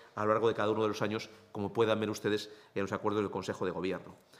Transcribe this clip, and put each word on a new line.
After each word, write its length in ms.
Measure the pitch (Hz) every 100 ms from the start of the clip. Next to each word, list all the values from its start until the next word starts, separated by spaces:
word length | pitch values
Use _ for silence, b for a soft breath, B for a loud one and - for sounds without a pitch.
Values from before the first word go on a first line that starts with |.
| B B
a 100 | 107
lo 80 |
largo 160 | 107 113
de 60 | 110
cada 160 | 104
uno 100 | 110
de 80 | 107
los 120 | 101
años, 280 | 104 110 - B B
como 180 | 107 101
puedan 280 | 117 110 107
ver 80 | 107
ustedes 400 | 104 110 107 - B B
en 80 | -
los 100 | 98
acuerdos 320 | 101 107 104
del 80 | 98
Consejo 340 | 98 92 98 95
de 60 |
Gobierno. 460 | 82 92 87 - - _ b